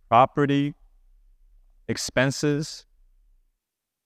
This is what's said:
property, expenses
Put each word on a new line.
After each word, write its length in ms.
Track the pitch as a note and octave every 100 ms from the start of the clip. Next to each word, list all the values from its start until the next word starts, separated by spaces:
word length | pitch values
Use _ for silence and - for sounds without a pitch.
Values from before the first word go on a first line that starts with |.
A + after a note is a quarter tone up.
| _
property, 680 | A2+ C3 - C#3+ C#3 C#3+ - _ _ _ _ _ _ _ _ _ _ -
expenses 1000 | A2+ - - C3+ - D3+ D3 D#3 - - _ _ _ _ _ _ _ _ _ _ _